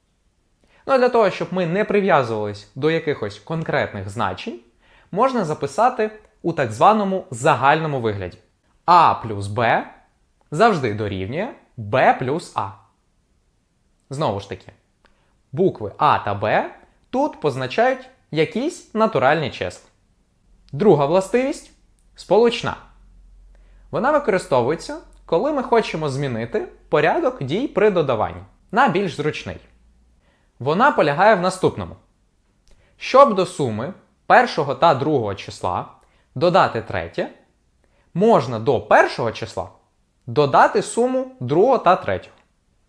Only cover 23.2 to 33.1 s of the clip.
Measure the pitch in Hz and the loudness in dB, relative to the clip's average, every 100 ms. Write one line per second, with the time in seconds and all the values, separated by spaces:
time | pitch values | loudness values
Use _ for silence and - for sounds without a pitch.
23.2 | - - - - _ - - 143 240 302 | -20 -20 -20 -20 _ -20 -8 -4 0 0
24.2 | - 185 - 131 120 165 - 302 - - | 0 -2 2 0 2 -4 -6 -14 -16 -20
25.2 | - 165 269 294 240 233 220 170 151 131 | -2 0 0 -2 2 0 0 -4 -4 -4
26.2 | 143 113 120 220 359 - _ 156 156 285 | -4 -6 -6 -6 -8 -14 _ 0 2 0
27.2 | 285 269 131 175 285 - 214 180 139 113 | -2 -4 -6 -4 -4 0 2 2 0 0
28.2 | 90 87 92 _ _ 208 262 165 196 135 | -2 -6 -18 _ _ 0 2 2 -4 -4
29.2 | 151 - - - - _ _ _ _ _ | -6 -6 -12 -14 -18 _ _ _ _ _
30.2 | _ _ _ _ 123 165 277 254 160 143 | _ _ _ _ -4 2 2 2 0 4
31.2 | 202 208 180 180 143 - 85 87 _ _ | 4 4 0 0 -2 -2 -12 -14 _ _
32.2 | _ _ _ _ _ - _ _ - | _ _ _ _ _ -20 _ _ 2